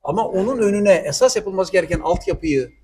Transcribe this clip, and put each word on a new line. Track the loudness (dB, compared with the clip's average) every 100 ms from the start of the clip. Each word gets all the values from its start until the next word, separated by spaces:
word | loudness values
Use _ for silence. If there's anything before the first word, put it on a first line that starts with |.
Ama | -4 -4 -2
onun | -2 -2 0
önüne | 0 2 4
esas | 4 2 2 2 2
yapılması | -4 -4 0
gereken | 0 0 -2
altyapıyı | 0 -2 -2 -4 -2 -2 -4 _